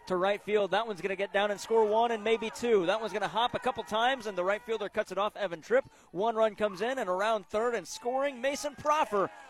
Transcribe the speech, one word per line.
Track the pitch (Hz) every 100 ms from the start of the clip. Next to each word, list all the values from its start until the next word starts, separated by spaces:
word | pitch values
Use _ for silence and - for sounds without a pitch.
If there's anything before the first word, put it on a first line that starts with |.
| -
to | 185
right | 190 202
field. | - 208 196
That | 190 233
one's | 190
gonna | 196
get | 190 202
down | 196 208
and | 196
score | - 226
one | 214 214 233
and | 226
maybe | 208 226 220
two. | - 240 214 170
That | 220
one's | 220
gonna | 202 190
hop | 185 240
a | 220
couple | 254 254
times, | 214 214 240 262 214
and | 185
the |
right | 180 208
fielder | - 226 196
cuts | - 214
it | 185
off. | 208 185
Evan | 196 170
Tripp, | 139 262 - - -
one | 165 220 220
run | 220
comes | 202 214 180
in | 220 262
and | 196
around | 180 208 220
third | 180 214 240
and | 226 170
scoring. | - 240 262 277 254
Mason | 262 285 294
Proffer | 277 294 302 311 202 175 - -